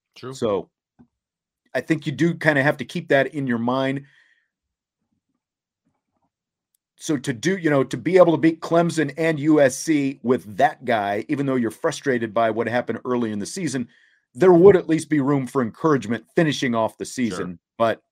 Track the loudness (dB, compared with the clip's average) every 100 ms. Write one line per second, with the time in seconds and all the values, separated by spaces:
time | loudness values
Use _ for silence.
0 | _ -18 -16 -4 -2 -2 -4 _ _ _
1 | _ _ _ _ _ _ _ -10 -4 -4
2 | -4 -2 -2 0 0 2 0 -2 -8 -10
3 | 0 0 0 -4 -4 -2 -2 -2 -2 -6
4 | -10 _ _ _ _ _ _ _ _ _
5 | _ _ _ _ _ _ _ _ _ _
6 | _ _ _ _ _ _ _ _ _ _
7 | -6 -4 -4 -4 -4 -2 0 0 0 -4
8 | 0 4 6 4 2 0 0 0 2 -2
9 | -4 -2 -2 0 2 4 4 2 -2 0
10 | -2 -4 -2 -2 -2 0 0 0 -4 -2
11 | -2 -4 -4 -4 -2 -2 -2 -4 -6 -4
12 | -2 -2 -2 0 0 0 -2 -2 -4 -8
13 | -4 -4 -4 -6 -8 -6 -6 -6 -10 _
14 | _ _ _ 2 6 8 8 6 2 -2
15 | 0 -2 0 0 -2 -4 -4 -2 0 0
16 | -2 -8 -4 0 0 0 -2 -2 -2 -4
17 | -12 -6 -6 -4 -10 -12 _ -2 -2 -2
18 | _